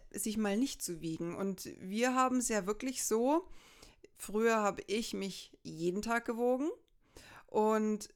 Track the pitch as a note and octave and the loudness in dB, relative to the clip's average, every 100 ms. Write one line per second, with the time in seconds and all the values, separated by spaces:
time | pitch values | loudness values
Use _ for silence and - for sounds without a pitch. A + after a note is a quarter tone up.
0 | - - A3 G#3+ G#3 G3+ C4+ - - D#3+ | -10 -6 -2 0 0 2 0 -2 -8 -6
1 | D#3+ D#3+ E3+ F3 G3 F#3 - - F#3 G#3+ | -6 -4 -6 -4 -4 -4 -10 -12 -6 0
2 | B3+ B3+ B3+ B3+ A3+ G#3+ F#3 G#3+ C4 C4 | 2 2 2 2 2 0 0 -4 -4 -4
3 | - A3 B3+ D#4+ F#4 - - - - - | 0 2 4 2 0 -16 -20 -20 -20 -20
4 | - - - G#3 A3+ A3 G3+ E3+ - G#3+ | -20 -16 -4 2 4 4 2 0 -2 -2
5 | A3 G3 G3 - - - E3 D#3+ E3+ F#3+ | -2 -4 -6 -8 -16 -16 -12 -2 0 0
6 | G#3+ A#3 A#3 A3+ B3 B3+ D#4 B4 _ _ | 0 0 0 0 2 2 0 -4 _ _
7 | _ - - - - - G#3+ A3 G#3+ G#3 | _ -20 -20 -20 -2 2 4 4 2 0
8 | - | -6